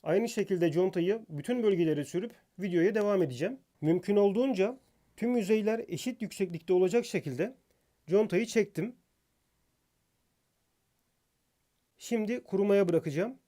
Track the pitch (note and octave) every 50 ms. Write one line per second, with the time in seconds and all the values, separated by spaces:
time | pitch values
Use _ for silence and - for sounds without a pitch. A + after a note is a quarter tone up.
0 | - D3 E3 G3+ A#3 A3+ - A3+ G3 - G3 F3 E3+ E3 C#3+ E3+ F#3 F#3 F3+ F3+
1 | E3+ F#3 G#3 A3+ A3+ - D#3+ C#3+ C#3 - B3 B3 A3+ G#3+ G3 E3+ F3 D#3+ D3+ C3+
2 | D3 - - F#3 G3 A3+ - _ _ _ _ - F#3 G3 F3 E3+ E3 G#3 G#3 G#3+
3 | G#3 G#3 G3+ F#3+ F3 C#3 B2+ A#2+ D#3 A3 C4+ - _ _ _ _ D3 D#3 E3+ F3+
4 | - - G3+ G3+ G3+ G3+ F#3+ A3+ B3+ C4+ A#3+ F#3 F#3 A3 C4 - _ _ _ _
5 | _ _ _ - G#3+ A#3+ B3 A#3+ G3+ F3+ A3 A3 G3+ G#3+ A3+ A3+ - - F3 -
6 | - B3 B3 _ A3 F#3+ - - G3 F3+ E3+ E3 - - F#3 F3+ F#3 F#3 F3+ A#3+
7 | A#3 - - F3+ - D3 B2+ B2 F3 A#3+ - _ _ _ _ _ _ _ _ _
8 | _ - E3+ G#3 G#3+ G#3 F3 F#3 A#3 A3+ - A3+ G#3 G#3 _ - F3 A#3+ - _
9 | _ _ _ _ _ _ _ _ _ _ _ _ _ _ _ _ _ _ _ _
10 | _ _ _ _ _ _ _ _ _ _ _ _ _ _ _ _ _ _ _ _
11 | _ _ _ _ _ _ _ _ _ _ _ _ _ _ _ _ _ _ _ _
12 | - - A#3 A3+ G#3+ G3+ B3 B3 - - G3 F#3+ G3+ G3+ G3+ G3+ G3 F3 E3 D#3+
13 | D#3+ D#3+ C#3 D#3 F#3+ A#3+ C4 - _